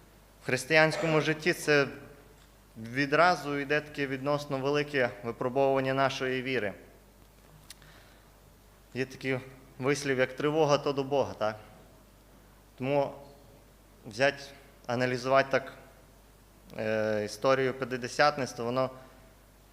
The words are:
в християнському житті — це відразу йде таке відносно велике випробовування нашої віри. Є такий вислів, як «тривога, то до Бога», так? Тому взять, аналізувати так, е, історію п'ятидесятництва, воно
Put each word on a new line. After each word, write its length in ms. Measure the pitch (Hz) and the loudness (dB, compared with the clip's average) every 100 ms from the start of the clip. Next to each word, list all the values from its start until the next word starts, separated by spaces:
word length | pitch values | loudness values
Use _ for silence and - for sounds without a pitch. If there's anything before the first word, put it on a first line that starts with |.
| - - - - | -20 -20 -20 -12
в 20 | - | -2
християнському 760 | 123 - 160 156 151 165 156 | -2 4 6 6 4 2 2
житті — 320 | 147 156 180 | 2 0 0
це 340 | 165 - 147 135 - - - - - - - - 113 | -2 4 4 4 -2 -16 -20 -20 -20 -20 -20 -20 -14
відразу 800 | 113 127 143 147 175 160 143 143 | -8 -4 0 4 4 4 -2 -4
йде 240 | 139 151 | -2 -2
таке 260 | 147 147 139 | -2 -6 -4
відносно 500 | 135 139 147 147 135 | -4 -2 -2 -2 -4
велике 520 | 135 147 147 139 120 - | 0 0 0 0 0 -2
випробовування 720 | 117 113 127 135 135 135 135 | -8 -4 -2 2 2 2 0
нашої 480 | 135 135 135 131 127 | 2 0 0 -4 -4
віри. 320 | 127 123 101 92 - - - - - - - - - - - - - - - - - - - - - | -2 -2 -4 -6 -18 -20 -20 -20 -20 -20 -20 -20 -20 -20 -20 -20 -20 -20 -20 -20 -20 -20 -20 -20 -12
Є 120 | 123 131 | -8 -6
такий 340 | - 131 127 - - - - | -6 -4 -4 -6 -20 -20 -6
вислів, 400 | 131 139 143 127 | -2 -2 0 0
як 140 | 127 | 0
«тривога, 440 | - 147 156 147 139 | 0 -2 2 4 4
то 160 | 147 | 2
до 100 | 139 | -2
Бога», 300 | 135 139 101 | 0 0 -2
так? 220 | 95 107 104 - - - - - - - - - - - - | -2 -4 -4 -14 -20 -20 -20 -20 -20 -20 -20 -20 -20 -20 -8
Тому 340 | 131 143 135 - - - - - - - - - 127 | 0 2 0 -4 -18 -20 -20 -20 -20 -20 -20 -20 -10
взять, 460 | 104 139 139 - - - - - | 2 2 2 -10 -20 -20 -14 -4
аналізувати 600 | 120 127 123 127 135 135 | 0 0 -2 2 4 4
так, 220 | 131 - - - - - - - - - - - - | 0 -2 -16 -20 -20 -20 -20 -20 -20 -20 -20 -16 -6
е, 480 | 110 110 107 107 104 | -2 0 0 -2 -4
історію 480 | - 135 131 131 | -2 2 4 2
п'ятидесятництва, 920 | 127 120 127 120 - 147 147 123 - 117 | -2 -6 -6 -4 2 2 2 -6 -6 -4
воно 240 | 127 131 - - - - - - - - | -2 -2 -4 -20 -20 -20 -20 -20 -20 -20